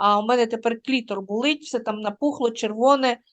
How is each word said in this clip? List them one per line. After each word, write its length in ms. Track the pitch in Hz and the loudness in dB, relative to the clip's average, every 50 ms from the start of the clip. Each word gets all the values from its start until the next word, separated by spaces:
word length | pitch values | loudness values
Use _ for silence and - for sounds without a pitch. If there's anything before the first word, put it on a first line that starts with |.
а 180 | 202 202 208 208 | 2 2 4 2
у 80 | 214 | 2
мене 200 | 226 247 247 233 | 2 2 2 2
тепер 340 | 226 233 226 226 233 233 226 - | 0 -2 -2 -2 -2 -2 -4 -4
клітор 340 | - 262 247 233 - 208 196 | -4 -4 -2 -2 -4 -6 -6
болить, 420 | 196 190 208 220 247 294 302 294 - | -6 -6 -4 -2 0 0 -2 -2 -4
все 160 | - - 240 | -6 -6 -4
там 220 | 233 226 214 214 | -4 -4 -6 -4
напухло, 500 | 214 208 208 - 285 294 285 - 262 233 | -4 -6 -4 -2 -2 -2 -2 0 -2 -2
червоне 680 | 226 - - 214 214 220 240 269 277 269 262 254 233 233 _ _ | -2 -2 -4 -4 -2 2 4 4 4 4 4 2 0 -2 _ _